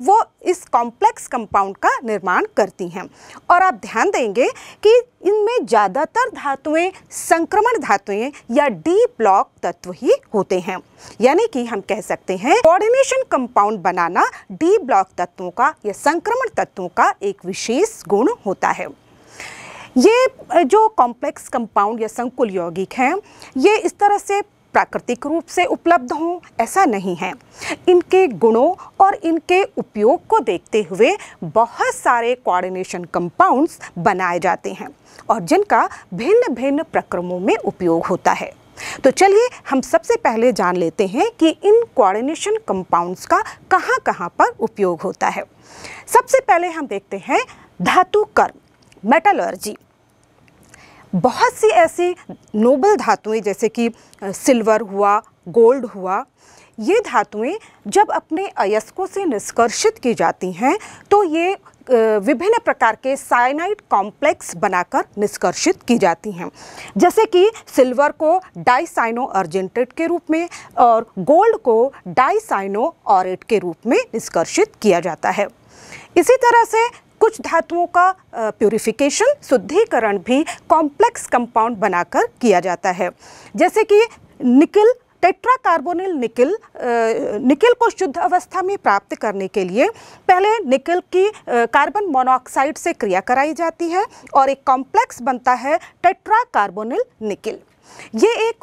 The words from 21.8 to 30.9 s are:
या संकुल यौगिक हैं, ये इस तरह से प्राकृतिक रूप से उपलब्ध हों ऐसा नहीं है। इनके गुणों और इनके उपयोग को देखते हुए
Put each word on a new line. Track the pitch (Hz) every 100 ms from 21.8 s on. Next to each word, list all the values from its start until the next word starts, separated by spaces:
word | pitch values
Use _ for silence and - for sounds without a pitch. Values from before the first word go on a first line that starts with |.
| 202 226
या | 220
संकुल | - 247 247 233
यौगिक | 190 175 170 190
हैं, | - 254 370 - - - -
ये | 302 427
इस | 339 -
तरह | 403 403
से | - 403 415 _ _
प्राकृतिक | - 185 208 - 240 285
रूप | 330 -
से | - 349
उपलब्ध | - 330 339 247
हों | 311 330 349 - -
ऐसा | 226 - 294
नहीं | 202 190 175
है। | 190 - _ - - 294 -
इनके | 359 - 381 370
गुणों | 196 226 220 294 370 - -
और | 381 415
इनके | 320 330 - 359
उपयोग | 392 - - 214 208 349 -
को | 440
देखते | 247 175 - 220
हुए | 170